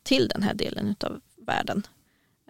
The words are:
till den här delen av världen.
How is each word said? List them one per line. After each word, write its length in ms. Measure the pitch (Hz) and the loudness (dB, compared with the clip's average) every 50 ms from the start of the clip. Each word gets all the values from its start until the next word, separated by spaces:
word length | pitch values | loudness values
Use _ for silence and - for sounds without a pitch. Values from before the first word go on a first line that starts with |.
| - | 0
till 260 | - 269 262 - - | 2 4 4 4 4
den 140 | - - 196 | 2 0 0
här 120 | 202 - | 0 0
delen 400 | - - - - - - 208 208 - | 0 -2 -4 -4 -2 -2 -2 -2 -2
av 200 | - - - - - _ _ - - | -4 -6 -6 -8 -12 _ _ -10 -6
världen. 360 | - - - - - - 202 202 - - _ _ _ _ _ _ _ _ _ _ - | -2 -2 0 0 -2 -2 -4 -4 -6 -10 _ _ _ _ _ _ _ _ _ _ -8